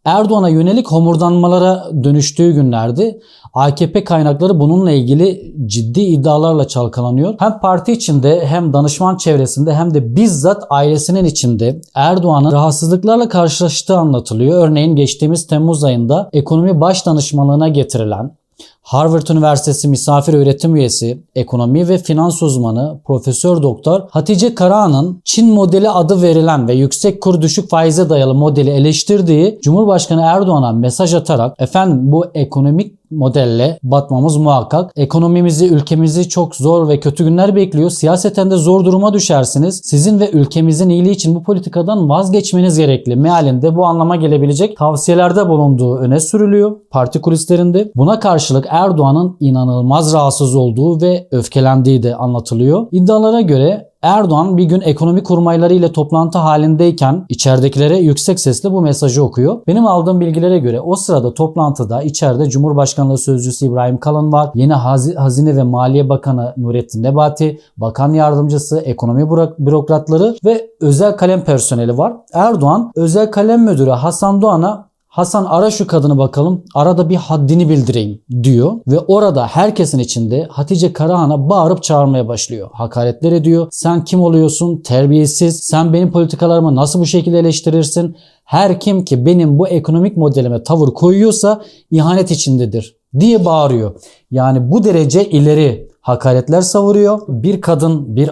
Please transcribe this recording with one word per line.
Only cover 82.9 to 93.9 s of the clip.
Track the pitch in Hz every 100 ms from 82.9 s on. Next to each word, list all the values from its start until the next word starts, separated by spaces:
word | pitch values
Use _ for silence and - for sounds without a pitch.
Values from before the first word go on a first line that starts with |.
| 120 120 120 165
ediyor. | 170 156 165 165
"Sen | - 170 170
kim | 165 180
oluyorsun? | 175 165 156 147 175 160
Terbiyesiz. | - 127 143 151 147 - 170 160
Sen | - 160 165
benim | 170 180
politikalarımı | 175 165 147 170 170 165 131
nasıl | 147 180
bu | 165
şekilde | 180 170 170
eleştirirsin? | 165 156 160 160 151 175 175 165 _ _
Her | _ 160 196 180
kim | 208 190
ki | 180 127 135
benim | 180 156 143
bu | 185
ekonomik | 165 143 160 196 170
modelime | 147 135 123 117
tavır | - 165 143
koyuyorsa | - 175 196 220 208 202 208 - - _
ihanet | 160 156 185 185
içindedir." | 147 139 131 120 113 104 _ _ 131
diye | 220 220
bağırıyor. | 175 160 143 120 107